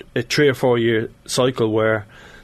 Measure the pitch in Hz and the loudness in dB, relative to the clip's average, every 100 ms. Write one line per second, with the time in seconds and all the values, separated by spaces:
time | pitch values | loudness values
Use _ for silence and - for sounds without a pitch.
0 | - 127 117 - 147 123 131 120 117 113 | -10 -8 -4 2 2 2 0 2 2 0
1 | 113 - - - 127 127 113 110 110 110 | -2 -10 -6 -2 0 0 0 0 0 -2
2 | 104 - - - | -4 -18 -20 -20